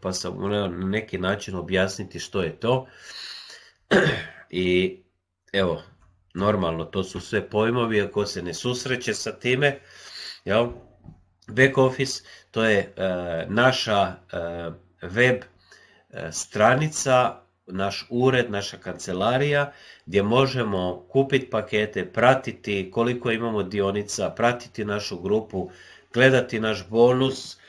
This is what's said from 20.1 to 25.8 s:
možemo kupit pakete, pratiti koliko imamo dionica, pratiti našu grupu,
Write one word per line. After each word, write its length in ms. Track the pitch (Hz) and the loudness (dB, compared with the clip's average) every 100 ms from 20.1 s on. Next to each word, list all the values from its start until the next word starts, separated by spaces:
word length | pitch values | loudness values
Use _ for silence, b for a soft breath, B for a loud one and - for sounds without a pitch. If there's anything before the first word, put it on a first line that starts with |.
| 101 | 0
možemo 840 | 104 123 135 131 110 95 90 - - | 4 4 4 0 -2 -2 -2 -4 -2
kupit 420 | 135 135 139 - | 0 2 0 0
pakete, 540 | 110 - 107 107 101 90 | -4 -2 -2 0 -4 -4
pratiti 840 | - 120 135 - - - 101 92 | 2 4 4 0 -10 -4 -4 -2
koliko 400 | - 117 123 123 | -2 0 0 -2
imamo 320 | 113 117 107 | -2 -2 -4
dionica, 680 | 92 104 98 104 98 - 90 | -2 0 0 0 -4 -4 -4
pratiti 560 | - 117 123 - - 104 | 0 0 0 -8 -8 -4
našu 360 | 104 - 87 | -4 -6 -6
grupu, 480 | 95 107 110 95 90 B | 0 0 0 -8 -8 B